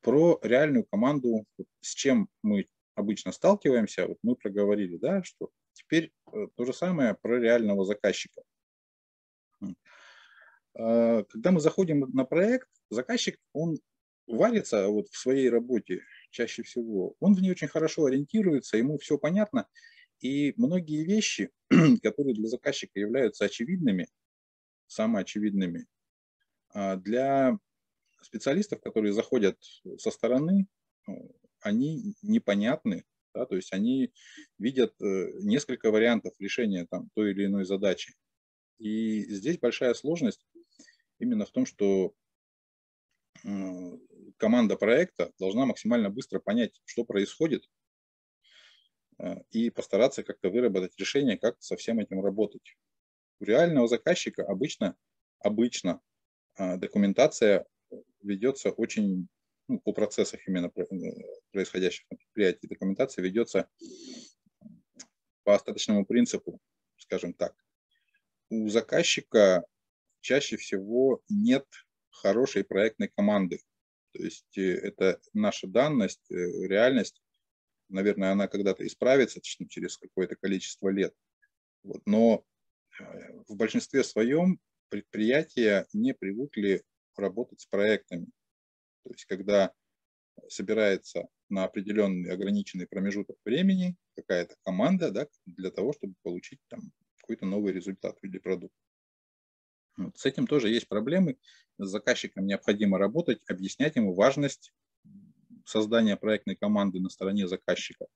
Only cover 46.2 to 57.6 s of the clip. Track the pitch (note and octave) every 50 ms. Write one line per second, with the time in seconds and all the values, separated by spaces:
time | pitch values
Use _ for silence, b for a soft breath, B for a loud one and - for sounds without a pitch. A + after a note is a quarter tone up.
46.2 | - _ - F#2+ _ - G#2 A#2+ A#2 F#2+ _ _ _ - - - A#2 - F#2+ G2
47.2 | G2+ - - - D#3+ E3 B2+ - - _ _ _ _ _ _ _ _ _ _ _
48.2 | _ _ _ _ b b b b b b b b b b _ _ _ _ _ _
49.2 | - F2+ F#2 - - _ - A2 A#2 A#2 - - - - - G2 A#2+ C3+ - -
50.2 | F#2+ - G2+ _ - F#2+ F#2 A#2+ B2 A#2 F#2+ F#2+ F#2 F2 _ - G2 - - C#3
51.2 | D3 B2+ G2 - - A#2 A#2+ _ - - G2 - - - A#2 A2+ G2+ - F#2+ F#2+
52.2 | F#2+ G2+ G2 G#2 G#2+ - - - _ - _ _ _ _ _ _ _ _ _ _
53.2 | _ _ _ _ G#2+ G2+ G#2+ C#3 E3+ F3 D#3+ C#3 A#2+ A2+ A#2+ A2+ _ - - -
54.2 | - - - - - - - F#2+ C3 D#3 - _ A2 - - _ _ _ _ _
55.2 | _ _ _ _ - G#2 G#2+ G#2 A#2+ B2 - - - F2+ - - _ _ _ _
56.2 | _ _ _ _ _ _ _ - F#2+ F#2 F2+ F#2 F#2+ - - G2+ G2+ G2+ G2 -
57.2 | C3 D#3 - - A#2+ G#2 G2 F2+